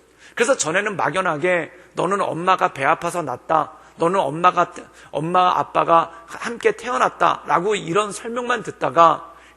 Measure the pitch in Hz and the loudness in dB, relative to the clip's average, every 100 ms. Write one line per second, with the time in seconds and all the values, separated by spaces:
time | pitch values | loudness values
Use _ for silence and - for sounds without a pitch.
0 | _ _ - - 156 - 151 185 214 165 | _ _ -12 -2 2 2 2 0 -2 -2
1 | 127 180 185 151 180 175 147 - - 160 | 0 0 -2 0 0 0 -2 -12 -14 -4
2 | 165 202 151 156 185 185 180 139 139 165 | -2 0 -2 -2 0 0 0 0 0 0
3 | 170 170 143 127 - 160 143 - - - | -2 -4 -6 -8 -2 0 0 -8 -20 -2
4 | 170 190 139 156 180 175 170 - - - | 0 0 -2 2 0 2 -2 -4 -20 -20
5 | - - 160 180 180 143 143 160 156 165 | -10 -6 0 2 2 2 0 -2 4 4
6 | 156 - - - 233 240 220 - 240 247 | 2 -8 -18 -10 -8 -2 -2 -2 -4 0
7 | 202 - 170 - - 156 196 202 160 190 | 0 2 0 0 0 0 2 -2 0 0
8 | 208 185 233 240 247 240 175 - 147 143 | -2 -6 -8 -8 -4 -4 -6 -4 -2 4
9 | 165 151 - - - | 6 4 -4 -20 -20